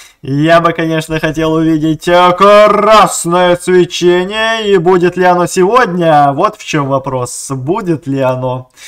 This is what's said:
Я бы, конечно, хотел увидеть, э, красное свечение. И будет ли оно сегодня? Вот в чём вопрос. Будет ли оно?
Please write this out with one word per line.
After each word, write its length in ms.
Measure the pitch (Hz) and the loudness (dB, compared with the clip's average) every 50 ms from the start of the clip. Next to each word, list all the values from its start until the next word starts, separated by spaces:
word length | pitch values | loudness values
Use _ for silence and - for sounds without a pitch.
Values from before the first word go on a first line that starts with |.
| - - _ _ - | -20 -20 _ _ -8
Я 380 | 131 135 143 151 160 170 170 | -6 -2 -2 2 4 4 4
бы, 100 | 170 170 | 4 2
конечно, 480 | 165 - 165 160 160 156 156 - 160 156 | -2 -4 -4 -4 -4 -4 -4 -4 -6 -6
хотел 340 | - 160 147 156 160 160 160 | -4 -4 -4 -4 -2 -2 0
увидеть, 540 | 165 160 160 165 156 151 160 160 156 - 175 | 0 0 0 0 0 0 -2 -4 -4 -2 0
э, 240 | 175 180 180 180 175 | 2 4 4 2 2
красное 1200 | 180 196 202 208 208 214 214 208 208 208 214 220 214 190 165 - - - 170 170 180 180 180 175 | 2 4 4 6 6 6 4 2 2 2 2 4 4 2 0 -2 -6 -4 -2 0 0 2 2 0
свечение. 1160 | 175 - 180 185 180 175 175 - - 175 180 175 180 185 196 208 220 220 226 226 226 220 202 196 | 0 0 0 2 2 2 0 -2 -2 0 2 2 2 0 -4 -4 -4 -4 -2 -4 -4 -2 0 0
И 40 | 185 | 2
будет 360 | 160 175 190 180 170 175 175 | 2 2 2 2 2 0 0
ли 100 | 185 185 | 0 0
оно 200 | 180 180 175 175 | 2 2 2 0
сегодня? 840 | 165 - 185 180 190 233 254 247 190 175 180 170 165 151 147 143 143 139 | -2 0 0 0 2 2 2 0 0 -2 -2 0 2 2 4 2 2 0
Вот 240 | 139 190 220 214 - | 0 -2 -4 -4 -8
в 60 | - | -10
чём 220 | - - 151 143 135 | -6 -4 -4 -2 -2
вопрос. 640 | 139 135 131 139 131 127 123 - - - - - | -4 -4 -4 -6 -6 -6 -6 -8 -10 -12 -12 -10
Будет 560 | 139 131 127 139 185 226 220 175 165 - - 135 | -10 -8 -6 -6 -6 -4 -4 -4 -4 -4 -4 -6
ли 120 | 139 135 | -4 -2
оно? 520 | 131 127 127 127 127 127 123 127 127 - _ _ - | -2 -2 -2 -2 -4 -6 -6 -8 -10 -16 _ _ -20